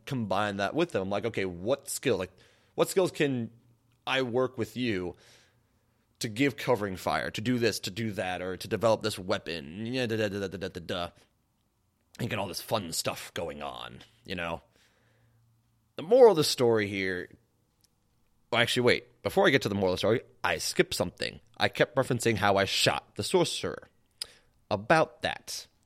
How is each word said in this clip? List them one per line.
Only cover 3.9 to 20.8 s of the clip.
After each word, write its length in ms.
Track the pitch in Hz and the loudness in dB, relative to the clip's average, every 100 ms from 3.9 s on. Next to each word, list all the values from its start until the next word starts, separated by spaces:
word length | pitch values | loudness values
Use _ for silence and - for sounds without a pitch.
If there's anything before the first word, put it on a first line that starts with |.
| _ - | _ -2
I 140 | 131 | -2
work 360 | 127 120 127 120 | 0 0 0 -2
with 200 | 107 123 | -6 -4
you 400 | 123 95 90 - - - _ _ _ _ _ _ _ - | -2 -2 -4 -10 -20 -20 _ _ _ _ _ _ _ -10
to 100 | 120 | -6
give 260 | 107 139 - | 0 0 0
covering 400 | - 117 101 92 | 0 0 -2 -4
fire, 340 | - 76 62 | -4 -2 -4
to 120 | - | -4
do 180 | 110 123 | -2 0
this, 180 | 113 95 | 0 0
to 100 | - | -6
do 200 | 92 113 | -6 -6
that, 300 | 98 92 90 | -4 -4 -6
or 140 | 92 90 | -6 -8
to 120 | 95 | -6
develop 340 | 107 113 107 | 0 2 2
this 160 | 107 104 | 0 -4
weapon, 640 | 92 101 - 82 69 90 113 | -4 -4 -4 -8 -8 -10 -6
yeah, 200 | 131 120 | -4 -2
da, 100 | 110 | 0
da, 140 | 107 | -2
da, 180 | 101 98 | -2 -6
da, 100 | 95 | -6
da, 120 | 95 | -10
da, 100 | - | -10
da, 300 | 80 92 87 - _ _ _ _ _ _ _ _ _ - | -8 -6 -6 -10 _ _ _ _ _ _ _ _ _ -8
and 120 | 120 | -6
get 100 | 110 | -4
all 80 | 98 | -6
this 140 | 85 | -8
fun 320 | - 113 85 | -4 -4 -2
stuff 400 | 78 127 - - | -4 -4 -6 -10
going 280 | - 85 73 | -8 -8 -8
on," 400 | 71 62 60 62 - _ | -10 -10 -14 -16 -20 _
you 120 | - 90 | -10 -6
know? 260 | 85 85 - _ _ _ _ _ _ _ _ _ _ _ _ - | -6 -6 -10 _ _ _ _ _ _ _ _ _ _ _ _ -12
The 60 | |
moral 280 | 160 247 233 | 4 10 10
of 60 | 175 | 10
the 80 | 143 | 4
story 420 | - 120 113 101 | 4 4 4 2
here, 400 | 101 95 90 - - _ _ _ _ _ _ _ _ _ _ _ | -2 -2 -4 -8 -16 _ _ _ _ _ _ _ _ _ _ _
well, 120 | 113 | 2
actually, 220 | 117 - | 2 4
wait, 380 | 120 87 - _ | 4 4 0 _
before 220 | 101 190 196 | -2 2 4
I 40 | |
get 140 | 135 | 4
to 60 | 110 | 2
the 60 | 101 | 0
moral 160 | 92 | 0
of 40 | 92 | 0
the 40 | |
story, 220 | 101 117 - _ | 0 0 -2 _
I 160 | 90 80 | -2 -2
skipped 360 | - - | 0 0